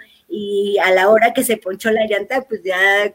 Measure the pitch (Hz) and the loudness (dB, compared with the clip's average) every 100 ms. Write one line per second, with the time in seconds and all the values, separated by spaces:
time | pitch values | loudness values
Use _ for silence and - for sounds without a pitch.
0 | - _ _ 208 202 202 202 196 185 185 | -12 _ _ -8 -4 -2 0 0 2 2
1 | 196 220 233 247 254 214 185 190 226 220 | 4 4 4 0 -2 -4 -4 -6 -2 -2
2 | 220 202 202 262 254 214 180 185 196 202 | -2 -4 -4 -6 -6 -8 -6 0 2 2
3 | 208 | -2